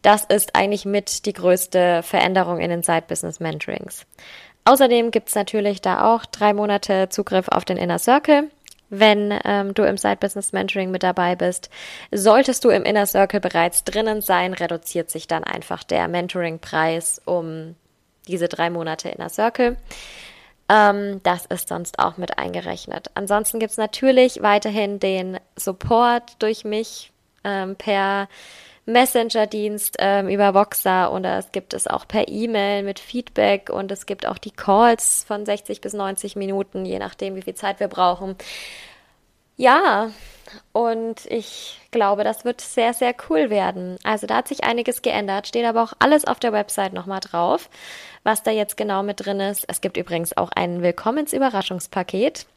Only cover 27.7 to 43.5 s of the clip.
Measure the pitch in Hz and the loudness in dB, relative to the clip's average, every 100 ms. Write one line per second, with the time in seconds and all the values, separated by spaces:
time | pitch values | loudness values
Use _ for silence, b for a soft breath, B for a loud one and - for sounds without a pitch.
27.7 | 190 - 196 196 196 196 B B B B | -8 -2 0 2 0 -4 B B B B
28.7 | B - 233 254 247 233 226 214 214 208 | B 2 4 4 2 0 0 0 -2 -4
29.7 | 208 - - 196 202 196 202 202 196 208 | -4 -6 -2 2 2 0 2 4 4 2
30.7 | - 196 185 180 185 185 185 - 190 - | 0 0 2 2 0 -2 -4 -4 -10 -8
31.7 | - - - - 220 - 208 226 214 202 | -8 -4 -4 -2 -2 -2 -4 -2 -2 0
32.7 | 202 196 196 - 247 - - 202 196 - | -2 -4 -10 -8 -8 -6 2 2 2 -2
33.7 | - 196 196 - 196 - - 208 - - | -6 -6 -10 -10 -8 -6 -8 -12 -6 2
34.7 | 196 240 233 - - - 208 208 208 - | 6 6 4 0 -2 -4 -6 -4 -4 -4
35.7 | 208 202 208 196 196 202 202 196 196 196 | -10 -8 -6 -6 -6 -8 -6 -4 -4 -4
36.7 | 190 185 190 190 - 196 190 185 185 196 | -6 -6 -6 -8 -8 -8 -8 -10 -6 -6
37.7 | 196 202 185 180 180 190 190 B B B | -4 -6 0 0 0 -6 -10 B B B
38.7 | B B B B B _ _ _ - 247 | B B B B B _ _ _ 2 6
39.7 | 285 370 202 220 214 B B B B _ | 6 4 2 0 -8 B B B B _
40.7 | 220 233 226 226 226 - 233 208 - - | -2 0 -2 -4 -8 -6 -6 -6 -16 -16
41.7 | - _ 233 202 202 214 220 240 233 - | -20 _ 0 2 2 0 -2 -6 -6 -4
42.7 | - 233 240 247 247 - 320 269 | 0 0 2 -2 -2 -2 0 2